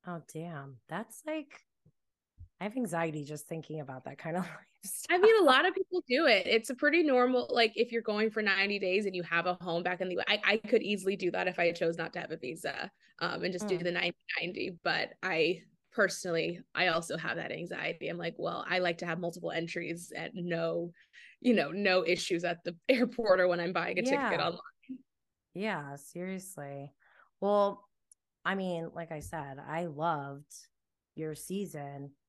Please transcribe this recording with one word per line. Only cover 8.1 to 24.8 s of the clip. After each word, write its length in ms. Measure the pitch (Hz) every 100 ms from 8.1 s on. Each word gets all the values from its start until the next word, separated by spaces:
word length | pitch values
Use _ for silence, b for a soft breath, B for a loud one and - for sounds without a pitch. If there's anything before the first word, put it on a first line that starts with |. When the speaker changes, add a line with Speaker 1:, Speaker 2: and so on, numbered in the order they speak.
| 208 220
Speaker 2:
for 120 | 220
ninety 360 | 208 190 196 202
days 280 | 190 190 202
and 80 |
you 80 | 185
have 240 | 160 170 175
a 80 | 180
home 220 | 180 170
back 180 | 180 180
in 80 | 185
the 60 |
U 60 | 180
S, 60 | -
I, 120 | 208
I 120 | 196 220
could 240 | 208 233
easily 340 | - 208 185 196
do 140 | 180
that 160 | 180 180
if 100 | 180
I 120 | 175
chose 240 | 165 170 170
not 160 | 160
to 60 | 175
have 120 | -
a 40 | 165
visa, 540 | - 165 - - 196 b b -
um, 240 | 170 -
and 80 | 175
just 160 | 185 202
do 100 | 180
Speaker 1:
Mm. 60 |
Speaker 2:
the 80 | 175
ninety 240 | 175 175 - - -
ninety. 380 | 170 - - 170
But 320 | 175 160 - -
I 400 | 185 165 160 180 - _ _
personally, 680 | - 190 - 180 165 165 170 -
I 140 | - 180
also 280 | 170 170 165
have 200 | 160 139
that 160 | 160
anxiety. 560 | 151 170 175 156 170 170
I'm 100 | 170
like, 160 | 170 165
"Well, 260 | 165 175 -
I 120 | 185
like 180 | 180 170
to 80 | 175
have 140 | 165
multiple 300 | 170 170 165
entries 600 | 165 165 175 160 170 175
and 180 | 160 165
no, 580 | 202 175 165 165 170 170 B B B B B
you 140 | 247
know, 160 | 214 147
no 340 | 180 202 185
issues 400 | 160 175 - 170
at 200 | 175 170
the 120 | - 170
<laughs> 60 | -
airport 520 | 262 240 - 214 190
or 80 | 180
when 120 | 175
I'm 120 | 170
buying 260 | 180 175 185
a 40 |
ticket 380 | 247 285 247 -
Speaker 1:
Yeah. 0 |
Speaker 2:
online." 200 | 170 170 - _